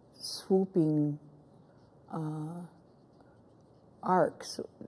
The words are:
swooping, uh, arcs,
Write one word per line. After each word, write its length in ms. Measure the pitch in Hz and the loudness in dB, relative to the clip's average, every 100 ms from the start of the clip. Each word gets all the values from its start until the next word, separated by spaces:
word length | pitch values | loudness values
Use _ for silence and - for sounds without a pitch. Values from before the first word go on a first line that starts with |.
| - | -20
swooping, 1040 | - - - - 190 190 180 156 151 147 147 - - - - - - - - - | -16 -12 -10 0 2 4 4 4 4 2 -2 -10 -20 -20 -20 -20 -20 -20 -20 -12
uh, 500 | 160 156 156 156 175 170 - - - - - - - - - - - - - | -8 -6 -6 -8 -10 -14 -18 -20 -20 -20 -20 -20 -20 -20 -20 -20 -20 -20 -8
arcs, 560 | - 185 160 - - - - - | 0 2 2 0 -12 -10 -12 -12